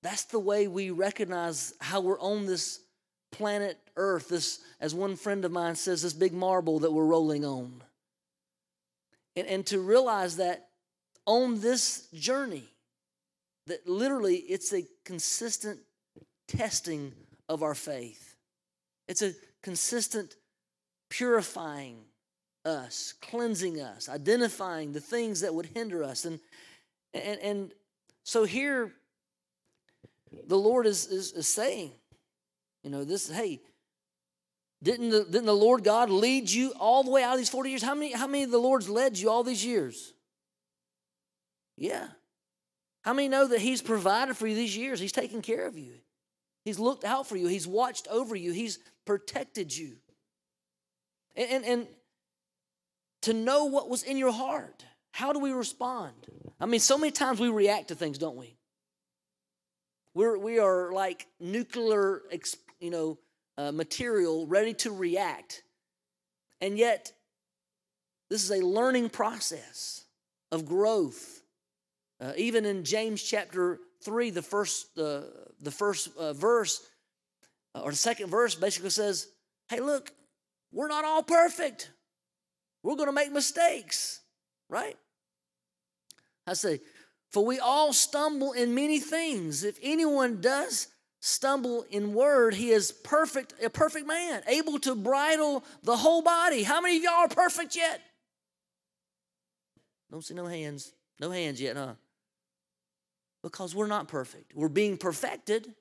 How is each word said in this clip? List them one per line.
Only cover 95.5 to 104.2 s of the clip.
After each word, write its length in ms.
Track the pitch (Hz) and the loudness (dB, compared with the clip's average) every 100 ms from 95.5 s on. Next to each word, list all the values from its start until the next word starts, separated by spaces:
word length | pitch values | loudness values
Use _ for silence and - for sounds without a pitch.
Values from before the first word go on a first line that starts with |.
| 277 - - | 0 -6 -8
the 140 | - 233 | 0 4
whole 260 | 269 330 | 6 6
body." 400 | 330 339 349 277 | 6 6 4 2
How 180 | 202 302 | 2 2
many 180 | 359 339 | 4 4
of 40 | |
y'all 100 | 349 | 4
are 140 | 339 339 | 6 4
perfect 460 | - 359 349 339 | 6 2 2 -4
yet? 260 | 339 330 214 - _ _ _ _ _ _ _ _ _ _ _ _ _ _ _ _ _ _ _ _ | 0 -2 -2 -12 _ _ _ _ _ _ _ _ _ _ _ _ _ _ _ _ _ _ _ _
Don't 140 | 160 | -16
see 100 | 156 | -14
no 120 | 175 175 | -10 -8
hands. 460 | 175 151 143 - _ _ _ | -8 -8 -10 -14 _ _ _
No 100 | 156 | -8
hands 300 | 180 165 131 | -4 -4 -4
yet, 160 | 135 127 | -6 -6
huh? 180 | 135 110 _ _ _ _ _ _ _ _ _ _ _ _ _ _ | -8 -12 _ _ _ _ _ _ _ _ _ _ _ _ _ _
Because 300 | 175 - 185 | -16 -10 -10
we're 140 | 175 214 | -4 -2
not 180 | 208 - | -2 -2
perfect. 480 | 151 | -8